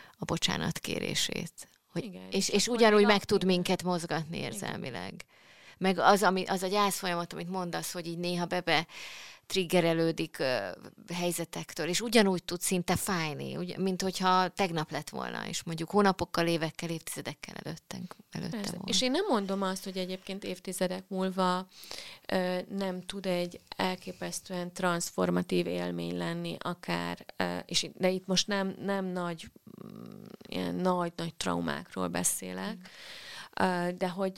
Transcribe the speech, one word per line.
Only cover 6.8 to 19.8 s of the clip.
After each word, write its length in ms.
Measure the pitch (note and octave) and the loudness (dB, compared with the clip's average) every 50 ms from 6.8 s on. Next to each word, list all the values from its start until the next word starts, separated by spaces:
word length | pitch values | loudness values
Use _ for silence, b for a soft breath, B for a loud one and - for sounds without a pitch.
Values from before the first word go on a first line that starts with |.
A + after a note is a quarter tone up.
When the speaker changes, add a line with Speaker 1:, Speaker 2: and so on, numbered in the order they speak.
| G3+ G3 F3+ - - F#3 F3 E3+ F3 E3+ - | 4 4 2 0 -2 -2 -2 -2 -2 -4 -6
Speaker 1:
amit 160 | D#3+ F3 F3 | -8 -6 -4
mondasz, 420 | F#3 F#3 F3+ F3 E3 E3 D#3+ - | -4 -4 -4 -2 -4 -4 -6 -6
hogy 160 | - F3+ D#3+ E3+ | -8 -8 -6 -6
így 100 | E3+ E3+ | -4 -4
néha 280 | F3 F3 F3+ F3 F3 | -2 -2 0 0 0
bebe 420 | E3 F3+ F3+ F3 E3+ D#3 D3 E3 B B B B B B B B B B B B - | 0 0 0 2 4 4 4 4 B B B B B B B B B B B B -4
triggerelődik, 920 | - F#3+ F3+ D3+ E3+ F3+ E3 E3 E3 E3 E3 E3 D#3+ E3 E3 D#3 - - | 0 0 2 4 4 6 6 6 4 4 4 2 2 0 -4 -6 -4 -2
ö, 180 | D#3+ C3 B2+ A2 G2 F#2 F2 - - G#2 - - - - E3+ | 0 2 2 2 0 -4 -8 -10 -14 -18 -18 -16 -12 -8 -4
helyzetektől, 760 | F3 F3 F3 F3 - E3 - - E3+ D#3 - - - D#3 E3 | -2 0 0 0 -2 -4 -6 -6 -8 -8 -8 -6 -4 -2 0
és 140 | F3+ - | 0 0
ugyanúgy 420 | A3 A#3+ A3 A#3 G3+ G3 F#3 E3+ - | 0 4 6 6 6 6 4 0 -2
tud 180 | - F3 F3 | -4 -6 -2
szinte 340 | - - F#3+ F3+ E3+ - F3+ | 0 0 0 2 2 2 0
fájni, 600 | - - - F#3+ E3+ D#3+ D#3 C#3+ C3+ C#3 C3 C3 E3+ | 0 2 0 0 0 0 -2 -4 -6 -6 -8 -6 -6
ugy-, 200 | F3+ F3+ - - | -6 -6 -4 -2
mint 240 | F#3 F#3+ F#3 F3 | -2 0 0 0
hogyha 460 | F#3+ F#3+ F3 - F#3+ F#3 F#3 F#3 F#3 F3 | -2 -2 0 2 4 6 6 6 4 4
tegnap 440 | - - G3+ E3+ E3 D#3+ D3+ - | 2 0 0 0 0 -2 -2 -2
lett 180 | D3+ C#3+ D3+ - | -4 -6 -6 -6
volna, 380 | - - B1+ - - - - - | -6 -6 -6 -6 -6 -6 -6 -4
és 160 | - - - | -6 -6 -4
mondjuk 260 | E3 E3 D#3+ E3 - | -4 -6 -6 -4 2
hónapokkal, 580 | - G#3 G3+ G3 F#3 - E3+ - - F3 E3+ E3+ | 4 6 6 6 6 4 0 -2 0 2 2 4
évekkel, 420 | E3+ D#3 D#3+ D#3+ - - F3 E3 | 2 2 0 -2 -4 -4 -6 -4
évtizedekkel 640 | E3 D#3+ - - - - - - D3 - - - - - - | -4 -6 -6 -8 -8 -8 -6 -8 -8 -10 -10 -12 -12 -10 -8
előttünk, 520 | - D#3+ D#3+ _ - - - F3+ - - - - _ | -8 -8 -10 _ -12 -10 -10 -10 -10 -12 -16 -16 _
előtte 240 | - - - - E3 | -8 -6 -6 -4 -4
Speaker 2:
Persze. 160 | G#3+ G3+ - | -4 -6 -6
Speaker 1:
volna. 140 | - - - - | -6 -6 -4 0
Speaker 2:
És 140 | A3 F#3 | 0 2
én 100 | B3+ B3+ | 2 4
nem 140 | C4 E4 G4+ G#4 | 2 2 2 4
mondom 320 | C4+ G#3 G3 F#3+ G3 G3 | 2 2 2 2 0 0
azt, 220 | G3 F#3 F#3+ F#3+ | 0 0 -2 -2